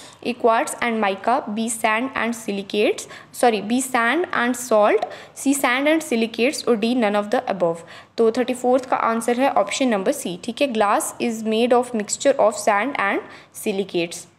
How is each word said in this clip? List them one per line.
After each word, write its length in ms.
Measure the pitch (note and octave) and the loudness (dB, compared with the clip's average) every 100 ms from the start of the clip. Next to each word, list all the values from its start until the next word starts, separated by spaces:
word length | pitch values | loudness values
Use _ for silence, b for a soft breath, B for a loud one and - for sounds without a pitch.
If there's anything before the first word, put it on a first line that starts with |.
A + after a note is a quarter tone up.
| B B - | B B -8
A 60 | A#3 | 0
quartz 400 | A#3 A3+ D#4 - | 2 4 0 -2
and 260 | A#3+ A3 | -2 0
mica, 360 | G3 G3 - - - | 0 0 0 0 -2
B 180 | G#3 A3+ | -4 -4
sand 340 | - A3 A3 C4 - | -2 0 0 -2 -2
and 200 | A3 A#3 | -4 -4
silicates, 680 | - G3+ G3 G#3 C4 - - B B - | -6 -6 -4 0 0 0 -8 B B 0
सॉरी, 200 | B3 G#3+ | 2 2
B 200 | G3+ B3 C4 | 0 -2 0
sand 380 | A#3+ A#3 D4+ F4+ - | 0 2 0 0 -2
and 200 | A#3+ B3 | -2 -2
salt, 420 | - G#3+ G#3+ G#4 - B B - | 2 4 4 2 -2 B B -4
C 180 | C4+ C#4 | 0 2
sand 320 | C4 B3+ D4 | 2 2 2
and 180 | D#4+ D#4 | 2 0
silicates 560 | A3+ A3+ A3+ B3 D#4 - | -2 -2 0 -2 0 0
और 100 | A#3 | 0
D 160 | A3+ B3+ | 0 2
none 240 | G#3 G#3 | 2 0
of 60 | G#3 | 0
the 80 | - - | -2 -2
above। 340 | F#3 E3+ E3+ B B B - | 0 -2 -2 B B B 0
तो 140 | A3+ | 2
थर्टी 220 | A#3 A#3+ | 2 -2
फोर्थ 320 | B3 B3 C4 B3+ | -2 2 2 2
का 100 | - | 0
आंसर 440 | A3+ A3+ A#3 A#3+ | 0 0 0 2
है 100 | C4+ | 2
ऑप्शन 380 | - G3 - C4 | 2 0 0 0
नंबर 240 | G3+ F#3+ | 2 0
सी, 280 | D4 G3 F3 | -2 -4 -8
ठीक 180 | - A3+ | -6 -2
है। 120 | C#4+ | 0
Glass 380 | A3 G3+ C4 D4+ - | 2 2 2 -2 -4
is 220 | A#3+ A3 A3 | -4 -2 -2
made 260 | A3 A#3+ | 2 4
of 180 | B3 B3 | 4 2
mixture 440 | A3 G#3 - C#4 C4+ | -4 -4 0 2 4
of 240 | G#3 A#3 | 2 2
sand 340 | - G3+ B3+ - | 0 0 0 -2
and 180 | G3 D4+ - B B - | -2 -2 -6 B B -8
silicates। 640 | A3 G3 F#3 F3 E3+ - - | -4 -4 -2 -2 -4 -6 -16